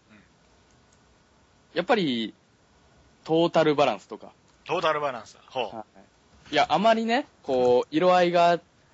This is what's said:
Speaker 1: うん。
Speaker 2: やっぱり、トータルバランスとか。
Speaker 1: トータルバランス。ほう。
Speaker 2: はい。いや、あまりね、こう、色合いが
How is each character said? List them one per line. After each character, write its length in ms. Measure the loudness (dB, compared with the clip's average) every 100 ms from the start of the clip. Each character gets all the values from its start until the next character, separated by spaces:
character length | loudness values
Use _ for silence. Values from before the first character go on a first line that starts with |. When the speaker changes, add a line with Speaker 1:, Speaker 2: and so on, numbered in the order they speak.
| _
Speaker 1:
う 40 |
ん。 40 | -20 _ _ _ _ _ _ _ _ _ _ _ _ _ _ _
Speaker 2:
や 100 | -6
っ 20 | -2
ぱ 100 | 0
り、 380 | 0 -4 -6 -12 _ _ _ _ _ _ _ _
ト 240 | -4 0 2
ー 20 |
タ 140 | 2
ル 120 | 2 2
バ 100 | 0
ラ 80 |
ン 60 | -2
ス 80 | -10
と 100 | -18
か。 140 | -18 _ _ _ -8
Speaker 1:
ト 140 | -4
ー 20 |
タ 120 | -2
ル 80 | -2
バ 100 | -4
ラ 100 | -8
ン 60 | -16
ス。 100 | -20 -12
ほ 220 | -8 -8
う。 20 | -10
Speaker 2:
は 100 | -18 -20 -20 _ _ _ -6
い。 40 |
い 20 | -2
や、 100 | 0
あ 100 | 2
ま 140 | 2
り 120 | 0 0
ね、 220 | -4 -4 _
こ 420 | -4 0 2 2 0
う、 20 | 0
色 200 | 2 2
合 80 |
い 80 | 2
が 280 | 2 2 0 -4 _ _